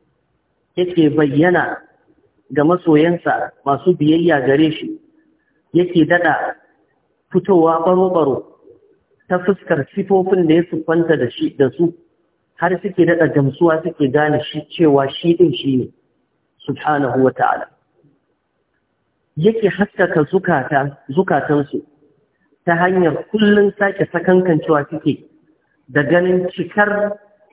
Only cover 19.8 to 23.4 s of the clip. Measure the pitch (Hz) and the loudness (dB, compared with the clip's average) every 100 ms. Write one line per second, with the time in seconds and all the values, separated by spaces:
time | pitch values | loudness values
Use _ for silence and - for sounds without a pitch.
19.8 | 202 - 180 175 147 185 185 156 127 143 | -4 0 0 0 0 -2 0 -2 0 -2
20.8 | 139 143 - 143 190 160 - 147 143 107 | -2 -8 -8 -4 0 0 0 -2 -2 -8
21.8 | - _ _ _ _ _ _ _ - 170 | -12 _ _ _ _ _ _ _ -4 0
22.8 | 180 190 170 139 - 214 | 0 2 0 -2 -4 0